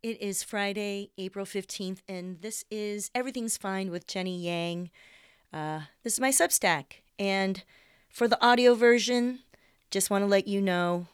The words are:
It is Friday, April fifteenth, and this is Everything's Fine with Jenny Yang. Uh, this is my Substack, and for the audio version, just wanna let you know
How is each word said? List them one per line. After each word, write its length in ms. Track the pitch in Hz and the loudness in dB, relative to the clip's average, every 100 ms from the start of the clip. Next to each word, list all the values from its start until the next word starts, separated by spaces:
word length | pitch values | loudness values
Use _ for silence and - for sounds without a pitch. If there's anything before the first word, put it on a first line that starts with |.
It 200 | 226 226 | -6 -6
is 200 | 202 185 | -4 -6
Friday, 680 | - 214 202 202 208 202 202 - | -6 -4 -2 -2 -4 -6 -8 -10
April 260 | 190 196 | -10 -8
fifteenth, 560 | 196 202 190 - 190 190 - | -6 -6 -6 -8 -8 -8 -10
and 320 | 185 180 175 | -10 -10 -10
this 240 | 208 214 - | -10 -12 -10
is 400 | 214 208 208 202 | -8 -6 -6 -8
Everything's 440 | 247 254 262 226 - | -8 -8 -6 -6 -6
Fine 320 | 196 190 190 | -4 -6 -6
with 160 | 175 - | -8 -8
Jenny 340 | 190 185 180 | -6 -6 -6
Yang. 480 | 170 170 170 170 180 _ - - _ _ _ | -4 -4 -4 -6 -10 _ -20 -20 _ _ _
Uh, 280 | 170 156 156 151 _ | -10 -6 -8 -10 _
this 120 | 240 | -6
is 60 | - | 0
my 100 | 262 | 2
Substack, 720 | 269 339 - 190 156 139 - _ - | 2 2 2 2 0 -2 -20 _ -4
and 440 | 196 196 190 190 - _ _ _ _ | -2 0 0 -2 -10 _ _ _ _
for 180 | - 233 | -2 0
the 160 | 220 | 4
audio 320 | 233 247 247 | 6 8 8
version, 680 | 233 240 240 214 247 240 254 _ - _ _ _ | 8 8 6 4 0 0 -4 _ -20 _ _ _
just 180 | 196 196 | -2 0
wanna 180 | 196 202 | 2 4
let 220 | 196 196 | 2 4
you 140 | 196 | 0
know 460 | 196 180 175 175 175 | 2 2 2 0 -4